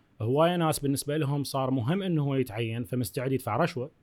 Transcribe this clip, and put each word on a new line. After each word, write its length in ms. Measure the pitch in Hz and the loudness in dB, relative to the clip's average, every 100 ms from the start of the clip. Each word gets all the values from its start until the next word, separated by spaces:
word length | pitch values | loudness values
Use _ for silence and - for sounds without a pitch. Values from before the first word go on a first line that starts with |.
| _ - | _ -4
هواي 340 | 110 139 165 175 | 0 4 4 4
ناس 220 | 160 - | 2 2
بالنسبة 380 | 139 143 - 151 | 0 -2 -2 -2
لهم 280 | 139 143 | 0 -2
صار 260 | 131 135 131 | -2 -2 0
مهم 320 | 131 110 190 | 0 0 0
إنه 220 | 190 160 | 0 0
هو 100 | 139 | 2
يتعين، 500 | 135 127 104 117 113 | 0 0 -2 -4 -4
فمستعد 480 | 117 123 117 - 127 | -4 -2 -2 -2 -2
يدفع 240 | 131 - 110 | -2 0 0
رشوة، 340 | 170 131 135 - | 0 -2 -8 -12